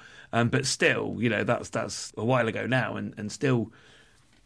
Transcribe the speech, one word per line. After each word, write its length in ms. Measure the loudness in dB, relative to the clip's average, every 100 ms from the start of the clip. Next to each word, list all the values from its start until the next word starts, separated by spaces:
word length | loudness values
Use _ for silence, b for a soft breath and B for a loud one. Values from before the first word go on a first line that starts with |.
| B B B
Um, 160 | 0 2
but 160 | 2 0
still, 520 | 2 2 2 -2 0
you 100 | 0
know, 140 | 2
that's, 260 | 0 -2 -2
that's 420 | -6 -4 -8 -10 -4
a 80 | 2
while 220 | 2 2
ago 180 | -2 0
now, 300 | 0 0 -4
and, 180 | -8 -8
and 140 | -10
still 400 | -2 2 2 0 b b b b b b b